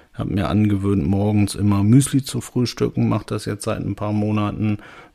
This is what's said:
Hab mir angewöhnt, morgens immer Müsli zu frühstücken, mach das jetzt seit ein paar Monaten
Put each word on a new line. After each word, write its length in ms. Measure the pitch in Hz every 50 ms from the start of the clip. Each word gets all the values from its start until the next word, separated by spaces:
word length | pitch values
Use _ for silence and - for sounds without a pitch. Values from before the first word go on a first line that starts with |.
| - _ _
Hab 140 | - - -
mir 220 | - 98 92 69
angewöhnt, 560 | 76 104 107 104 104 98 95 98 101 98 73 76
morgens 480 | 98 98 101 104 104 104 101 98 -
immer 280 | - 101 101 101 101 101
Müsli 400 | 104 117 139 139 - - 135 131
zu 180 | - - 123
frühstücken, 680 | - - - 127 123 117 - - 117 113 - - 117 113
mach 140 | 110 107 107
das 220 | - 113 107 -
jetzt 180 | 110 107 104 -
seit 160 | 113 107 98
ein 160 | - - 101
paar 160 | - 107 104 104
Monaten 640 | 104 104 107 107 104 104 104 - - 104 107 104 104 - - - - - - _